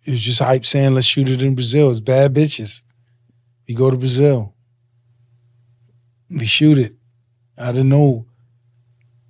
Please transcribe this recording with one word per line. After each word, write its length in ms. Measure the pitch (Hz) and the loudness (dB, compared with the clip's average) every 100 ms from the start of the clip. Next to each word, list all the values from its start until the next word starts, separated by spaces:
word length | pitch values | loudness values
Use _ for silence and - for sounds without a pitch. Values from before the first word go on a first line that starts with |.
| - | -4
It 60 | |
was 80 | 127 | -4
just 160 | 110 123 | -2 -2
Hype 240 | 127 131 | 0 0
saying, 300 | - 143 139 | 0 0 2
"Let's 120 | 131 123 | 2 0
shoot 220 | - 131 | 0 -2
it 140 | 127 | 0
in 120 | 135 | -2
Brazil. 360 | 127 120 139 143 | -2 0 2 2
It's 100 | 113 | 0
bad 320 | 110 131 139 | 0 2 2
bitches." 480 | 131 151 - 107 - _ _ _ _ _ _ _ _ - | 2 0 -4 -12 -14 _ _ _ _ _ _ _ _ -10
We 60 | |
go 160 | 117 131 | 0 0
to 60 | 127 | 0
Brazil. 560 | 131 123 147 131 101 _ _ _ _ _ _ _ _ _ _ _ _ _ _ _ _ _ _ | -2 2 2 2 -4 _ _ _ _ _ _ _ _ _ _ _ _ _ _ _ _ _ _
We 160 | 160 113 | -8 -4
shoot 320 | - 151 143 | 2 4 4
it. 160 | 110 _ _ _ _ _ _ - | 0 _ _ _ _ _ _ -12
I 140 | 123 | -6
didn't 160 | 123 135 | -2 2
know. 360 | 143 147 117 - _ _ _ _ _ _ _ _ _ | 4 2 0 -10 _ _ _ _ _ _ _ _ _